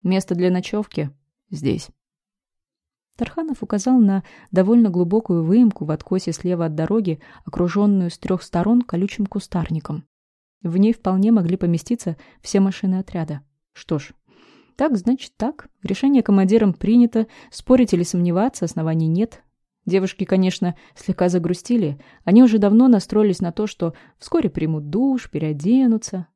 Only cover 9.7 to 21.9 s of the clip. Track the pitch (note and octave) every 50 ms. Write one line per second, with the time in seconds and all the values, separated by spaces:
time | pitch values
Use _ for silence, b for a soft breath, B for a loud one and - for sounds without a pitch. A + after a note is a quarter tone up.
9.7 | D#3+ D#3 - - D#3 D3+ - _ _ _ _ _ _ _ _ _ _ _ - E3+
10.7 | E3 F#3+ G3+ A3 A#3 - - F#3+ F#3 F#3+ G3 A3 A#3 G#3+ F3 E3 F#3 F#3 F3+ F3
11.7 | E3+ D#3+ - - A#3+ A#3 - F3 D#3+ b b b b b _ - - G3 G3 G3
12.7 | F#3+ - - F#3+ F#3 F#3 F#3+ - - F3 D#3+ D#3 D3 C#3 _ _ _ _ _ _
13.7 | _ - - - D#3+ D3 C#3+ - - _ _ b b b b b b b b b
14.7 | b - C4+ D#4+ C4 G3 F3 A3+ C4 C4 - - _ _ A3 C4 D#4 - - _
15.7 | _ _ - - G3+ - - C#4 C#4+ B3+ A3 - G3+ G3 F#3+ F#3 G#3+ A3+ G#3+ G3
16.7 | F3 _ - G3+ A3+ A#3+ A#3+ A#3 - A3+ A3 B B B B B - - - -
17.7 | B3+ B3+ B3 - - E3+ F3 - - F3 F3 F3 E3+ F#3 G#3+ C4+ - - - E3
18.7 | - E3 D#3+ D#3+ D#3+ E3 D#3+ D#3+ D#3+ F3+ A3 A3+ - - _ _ _ _ _ _
19.7 | _ _ _ - F3 F#3+ F#3 F#3 - - G3 - F#3+ F#3+ F#3 F#3 F3+ - G3 F3+
20.7 | E3 b b b b - - - F#3 - F3+ F3+ F3 F3+ E3 E3+ F3+ - - -
21.7 | A#3+ A#3 F#3+ D3